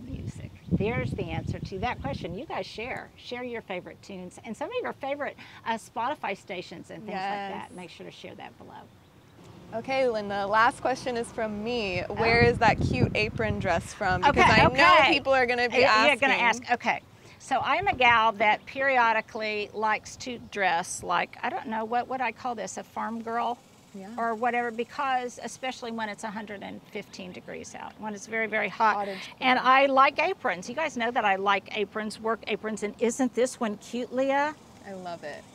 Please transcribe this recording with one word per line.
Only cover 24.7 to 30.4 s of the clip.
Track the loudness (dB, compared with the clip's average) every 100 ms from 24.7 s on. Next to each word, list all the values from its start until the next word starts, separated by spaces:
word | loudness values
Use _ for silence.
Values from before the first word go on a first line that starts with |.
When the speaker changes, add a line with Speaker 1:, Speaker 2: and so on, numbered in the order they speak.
Speaker 1:
because | -4 -6 -4 -2 -2 -4 -10
especially | -12 -10 -10 -8 -8
when | -6 -6
it's | -8 -10
a |
hundred | -10 -10 -12
and | -12 -14 -12
fifteen | -12 -12 -14 -14
degrees | -14 -14 -14 -12 -14
out, | -14 -12
when | -12
it's | -12 -6
very, | -4 -2
very | -2 -2
hot. | 2 2 2
Speaker 2:
Cottage | -2 -8 -12 -4
Speaker 1:
And | 0 2
Speaker 2:
core. | 6
Speaker 1:
I | 6 6
like | 6 6 4
aprons. | 0 0